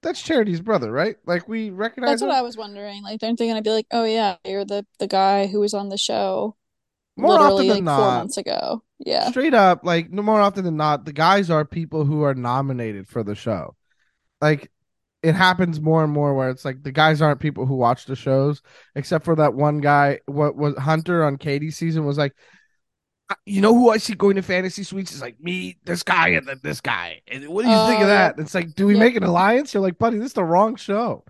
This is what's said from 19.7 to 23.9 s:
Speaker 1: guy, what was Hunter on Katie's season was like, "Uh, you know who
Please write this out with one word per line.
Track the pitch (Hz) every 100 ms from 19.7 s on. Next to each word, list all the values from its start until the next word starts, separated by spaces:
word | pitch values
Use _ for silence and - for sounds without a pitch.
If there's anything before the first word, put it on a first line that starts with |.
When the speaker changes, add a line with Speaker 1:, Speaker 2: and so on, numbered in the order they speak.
| 151
Speaker 1:
guy, | 143 143 143 143 -
what | 139 147 -
was | 147 139
Hunter | 135 160 160 175
on | 151 139
Katie's | 156 143 156 147
season | 165 160 147
was | 143
like, | 143 _ _ _ _ _ _ _ _ _ _
"Uh, | - -
you | 196
know | 208 240
who | 240